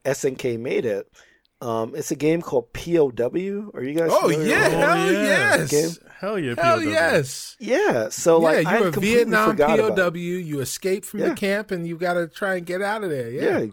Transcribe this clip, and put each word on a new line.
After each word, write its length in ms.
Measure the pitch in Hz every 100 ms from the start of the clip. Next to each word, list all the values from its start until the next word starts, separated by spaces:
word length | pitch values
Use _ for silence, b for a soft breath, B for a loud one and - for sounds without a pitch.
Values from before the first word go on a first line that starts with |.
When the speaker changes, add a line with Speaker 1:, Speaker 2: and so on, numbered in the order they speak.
| 131
Speaker 1:
S 200 | 135 143
N 100 | 131
K 220 | 131 117
made 280 | 120 202 127
it. 220 | 98 - b b b b -
Um, 320 | 120 113 113
it's 160 | 143 143
a 60 | 147
game 260 | 147 165
called 320 | - 135 117
P 240 | - - 170
O 140 | 143
W. 580 | 117 120 165 190 202 208 -
Are 80 |
you 100 | 127
guys 160 | 151 165
Speaker 2:
Oh, 100 | 277 302
Speaker 1:
familiar 180 | 156 160
Speaker 2:
yeah. 140 | 339
Speaker 1:
with 100 | 381
it? 60 | -
Speaker 2:
Hell 180 | 285 370
Speaker 3:
Oh, 120 | 381
yeah. 120 | 311
Speaker 2:
yes. 480 | 311 359 403 311 151
Speaker 1:
Game? 380 | 147 165 165 -
Speaker 3:
Hell 300 | - 190 214
yeah, 160 | 165 160
Speaker 2:
Hell 0 |
Speaker 3:
P 60 |
O 140 | 339 330
W. 140 | 311
Speaker 2:
yes. 680 | 320 330 208 135 - - -
Speaker 1:
Yeah. 500 | 214 262 415 127 110
So, 300 | - 175 165
like, 240 | 165 202
Speaker 2:
Yeah, 60 | 165
Speaker 1:
I 80 | 208
Speaker 2:
you're 80 | 190
a 40 |
Speaker 1:
completely 240 | 156 202 240
Speaker 2:
Vietnam 320 | 226 214 214
Speaker 1:
forgot 280 | 214 147 160
about 0 |
it. 60 | 220
Speaker 2:
P 40 |
O 40 | 208
W. 400 | 180 170 175 180
You 220 | 165 147
escape 440 | 123 - 190 196 -
from 140 | 214
Speaker 1:
Yeah. 100 | 339
Speaker 2:
the 60 | 277
camp, 340 | 202 202 208
and 160 | 185 170
you 100 | 165
gotta 320 | 175 175 170
try 280 | - 202 185
and 100 | 170
get 160 | 180
out 220 | 202 220
of 80 | 196
there. 180 | 143 117
Yeah. 120 | 127
Speaker 1:
Yeah. 260 | - 339 113